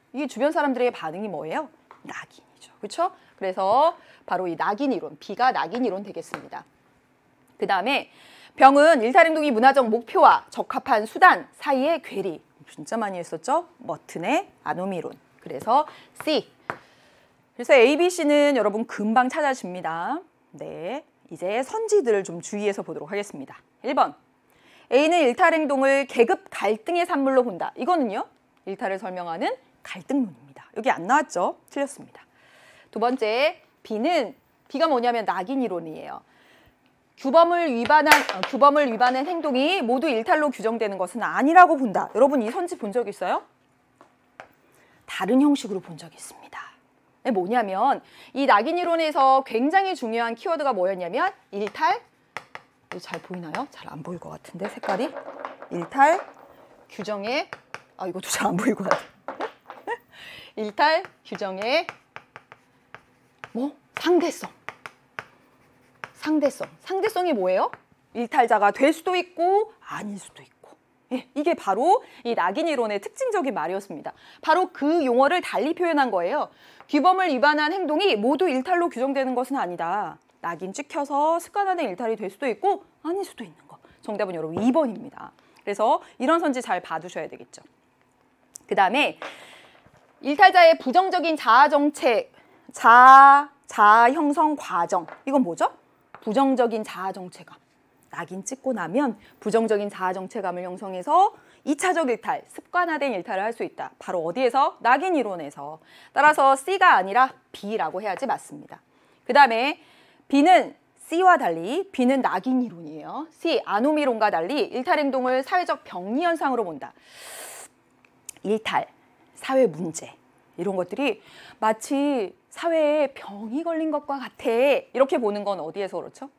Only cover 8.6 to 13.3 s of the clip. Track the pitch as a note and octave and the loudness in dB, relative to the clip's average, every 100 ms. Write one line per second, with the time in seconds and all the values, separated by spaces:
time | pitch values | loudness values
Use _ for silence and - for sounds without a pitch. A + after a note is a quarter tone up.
8.6 | C4+ C#4 D#4 D#4 A3 F4 E4 D#4+ D4 A3 | 8 8 6 6 4 6 6 4 0 4
9.6 | B3+ C4+ A#3+ A3+ A#3+ F#4+ B3 E3+ - - | 4 6 2 0 0 6 6 6 0 -10
10.6 | - C4+ - A#3 G#3+ - F#4 A3 - - | -6 -6 -2 -2 -2 4 6 6 -2 -10
11.6 | D4 C4+ C#4 E4 - G3 F#3+ D#3 _ _ | -2 0 0 -2 -6 -8 -8 -8 _ _
12.6 | D3 - D3+ A3+ G#3 F3+ E3 | -20 -18 -8 -6 -6 -8 -10